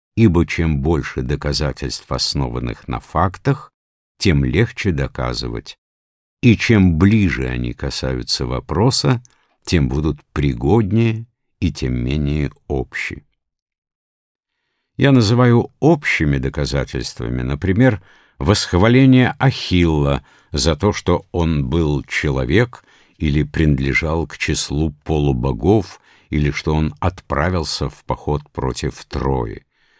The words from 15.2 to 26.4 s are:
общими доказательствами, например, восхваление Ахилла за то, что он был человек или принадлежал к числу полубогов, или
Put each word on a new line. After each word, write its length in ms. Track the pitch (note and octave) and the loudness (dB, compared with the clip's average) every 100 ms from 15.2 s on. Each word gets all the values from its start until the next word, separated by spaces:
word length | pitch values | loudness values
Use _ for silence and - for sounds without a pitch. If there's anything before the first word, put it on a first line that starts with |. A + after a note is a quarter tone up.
| G#2 A#2+ B2 A#2+ - _ | 4 4 6 4 2 _
общими 580 | C#3 E3+ - - D2+ C#2 | 2 2 0 -2 0 0
доказательствами, 1080 | C2 C#2 C#2+ C#2+ C2 C2+ B1 - A#1 B1 | -2 -4 -4 -2 -4 -6 -8 -8 -6 -4
например, 580 | B1 C#2+ F2 F#2+ C3 G#2 - _ _ _ | -4 -4 -2 2 2 2 -8 _ _ _
восхваление 960 | C#2 G#2+ - F2 G#2+ B2 C3+ B2+ B2 - | 0 0 2 2 4 6 6 6 4 2
Ахилла 880 | C#3 - - F2+ E2+ D#2 C#2+ C2+ - _ _ | 0 0 -2 2 2 2 2 0 -4 _ _
за 240 | F2 D#2+ D2+ | -2 0 0
то, 160 | G#2 | 0
что 340 | F#2+ - F2 - | -2 -2 -2 -2
он 380 | F2+ E2 D#2 B1+ | -2 0 0 0
был 340 | E2 D#2 D2 | 0 0 -2
человек 800 | - - D2+ C2 B1+ F2+ B2 - _ _ _ _ | -4 -4 -2 -2 0 0 0 -4 _ _ _ _
или 260 | D#2+ C#2+ | 0 0
принадлежал 800 | D2 - D#2 C#2 C2+ C2 D#2+ E2 D#2+ | 0 0 2 2 0 -2 -2 -4 -4
к 120 | - | -6
числу 540 | - D2 - D2+ D#2+ - | -4 -4 -4 -2 -2 -4
полубогов, 960 | - D#2+ D2 B1+ C2 A1+ E2 A2 F#2+ - _ _ _ | -2 0 2 0 -2 -2 2 2 0 -12 _ _ _
или 220 | D2+ | -2